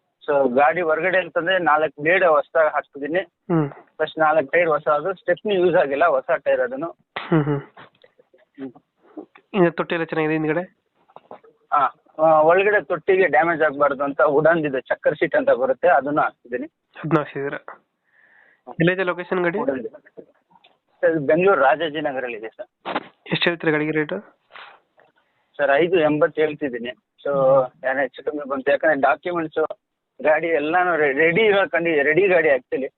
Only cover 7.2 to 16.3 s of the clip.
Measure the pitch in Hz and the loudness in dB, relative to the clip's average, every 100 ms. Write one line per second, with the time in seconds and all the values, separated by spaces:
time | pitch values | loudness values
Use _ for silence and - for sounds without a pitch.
7.2 | - 160 143 143 - - - _ _ _ | 0 0 0 -4 -8 -20 -20 _ _ _
8.2 | _ _ _ - 269 - _ _ _ - | _ _ _ -18 -18 -18 _ _ _ -20
9.2 | - _ _ 208 170 165 165 175 160 160 | -20 _ _ 0 2 0 -4 -4 -4 -4
10.2 | 156 156 156 156 185 _ _ _ _ - | -2 -2 -2 -4 -6 _ _ _ _ -20
11.2 | - - _ _ - 147 135 - _ - | -20 -20 _ _ -4 -2 -2 -4 _ 0
12.2 | 160 156 156 180 202 208 - 170 - 190 | 4 4 4 4 2 0 -2 -4 0 2
13.2 | 180 147 165 160 156 139 143 135 143 139 | 4 2 2 0 -2 2 0 0 -4 0
14.2 | 156 143 156 170 151 131 - - 180 - | 2 4 2 2 -2 -4 -4 -4 -2 -2
15.2 | 160 147 135 120 131 127 170 156 135 147 | -2 0 0 0 0 0 2 2 0 -2
16.2 | 120 | -4